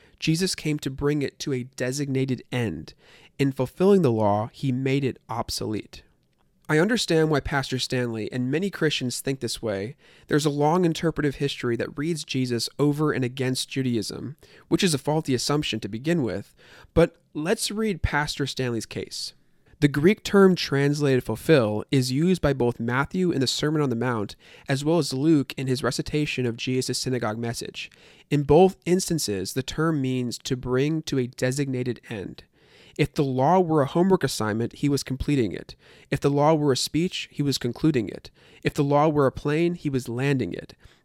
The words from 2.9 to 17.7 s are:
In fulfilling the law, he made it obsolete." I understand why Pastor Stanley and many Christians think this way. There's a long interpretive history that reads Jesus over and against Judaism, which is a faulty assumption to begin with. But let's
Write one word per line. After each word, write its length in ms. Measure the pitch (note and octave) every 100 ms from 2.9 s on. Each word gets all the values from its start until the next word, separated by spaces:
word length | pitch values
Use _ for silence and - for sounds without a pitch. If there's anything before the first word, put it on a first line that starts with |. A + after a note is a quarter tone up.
| - _ - - -
In 140 | C#3
fulfilling 500 | C3 B2+ - F#3+ G3
the 100 | C#3+
law, 380 | A2 G#2+ G#2 A#2
he 200 | - C#3
made 320 | B2+ C3+ C#3
it 140 | C3+ - -
obsolete." 720 | A2+ - - G#2+ G#2+ - - - _ _ _ _ _ -
I 100 | D#3
understand 500 | G3 B3 - E3 D#3
why 120 | D3
Pastor 400 | - C#3 C3 B2+
Stanley 520 | - B2+ A#2+ A2+ G#2+
and 180 | B2+ B2+
many 200 | D3+ G3
Christians 500 | - D#3 - B2+ -
think 200 | - C3+
this 200 | A#2 -
way. 360 | A2+ G2 G#2+ - _ - -
There's 180 | D3+ D3+
a 40 |
long 340 | C#3+ D3 F3
interpretive 500 | E3+ D#3 E3 - D3
history 400 | - C#3+ - B2 A#2
that 220 | - -
reads 260 | D#3 D#3
Jesus 460 | - C3+ B2+ A#2 - -
over 340 | D3 C#3+ D3+
and 120 | C3+
against 440 | B2 C3 B2+ C3 -
Judaism, 680 | C3+ C3 A#2 - - A2+ D3+ - - -
which 160 | -
is 100 | F#3+
a 40 | C#3+
faulty 360 | - D#3 D3
assumption 460 | B2 - D3 - A2
to 80 | G#2
begin 340 | A2 D3 E3+
with. 320 | A2+ F#2 - _ - - -
But 260 | D#3+ E3+ _ _
let's 380 | D3+ E3 A3+ -